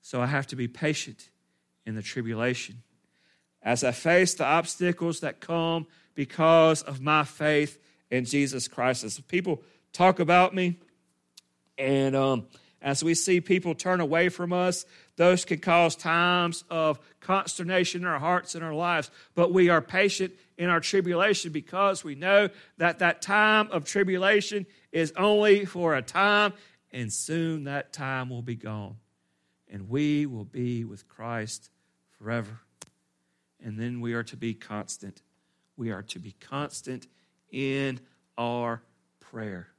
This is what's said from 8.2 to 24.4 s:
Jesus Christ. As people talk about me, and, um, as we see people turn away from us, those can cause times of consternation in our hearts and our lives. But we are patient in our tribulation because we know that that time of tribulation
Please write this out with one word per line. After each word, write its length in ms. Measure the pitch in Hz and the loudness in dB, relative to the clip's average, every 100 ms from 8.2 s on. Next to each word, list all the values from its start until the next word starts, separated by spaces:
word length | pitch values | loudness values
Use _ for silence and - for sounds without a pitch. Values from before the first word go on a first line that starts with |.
| 120 | -2
Jesus 420 | 143 139 131 120 | 0 0 -4 -8
Christ. 360 | - 123 123 | -2 -2 -2
As 140 | 113 98 | -4 -12
people 420 | - 180 185 156 - _ _ | -4 -4 -2 -6 -8 _ _
talk 260 | - 180 185 | 4 4 4
about 340 | 165 175 185 | 4 6 6
me, 220 | 185 180 170 _ _ _ _ _ - _ _ _ - | 2 -2 -2 _ _ _ _ _ -20 _ _ _ -6
and, 360 | 135 139 135 | 0 2 2
um, 320 | 135 135 131 - - _ _ | 2 2 0 -4 -18 _ _
as 200 | 139 139 | -4 -2
we 120 | 165 | 0
see 260 | 165 - 180 | 0 2 2
people 340 | 165 185 175 | 2 0 0
turn 260 | 160 185 180 | -4 -2 0
away 280 | 156 165 175 | 2 2 0
from 240 | 180 175 | 0 -4
us, 320 | 180 180 180 - - _ - | 0 0 -2 -8 -20 _ 2
those 300 | 170 180 - | 4 4 0
can 140 | 165 | -4
cause 360 | 190 170 170 - | 2 4 4 0
times 680 | 165 165 175 180 170 170 - | 0 2 4 2 0 -4 -8
of 320 | 165 156 143 _ _ | -2 0 -2 _ _
consternation 840 | - 190 190 - 175 185 180 180 | -2 -2 -2 -6 -2 0 0 -2
in 40 | 175 | -4
our 120 | 151 | -2
hearts 360 | 156 180 - | 0 -2 -2
and 80 | 170 | -10
our 120 | 165 | -6
lives. 360 | 151 175 165 - - - | -4 0 0 -2 -12 -10
But 160 | - 170 | 2 4
we 200 | 180 175 | 6 6
are 100 | 170 | 6
patient 540 | - 180 202 196 190 - _ - | 2 0 0 0 -6 -8 _ -6
in 100 | 175 | 0
our 120 | 170 | 0
tribulation 680 | 156 196 180 175 202 202 170 | 2 0 2 2 2 2 -2
because 540 | 156 - 180 196 190 | -8 -8 0 0 0
we 100 | 160 | -6
know 360 | 139 180 202 208 - - _ | -8 4 4 4 -2 -20 _
that 220 | 170 165 | 0 2
that 240 | 175 - | 0 0
time 480 | - 202 214 214 214 | 0 4 6 4 2
of 140 | 180 143 | -2 -4
tribulation 800 | 202 190 185 190 208 | 0 0 2 4 2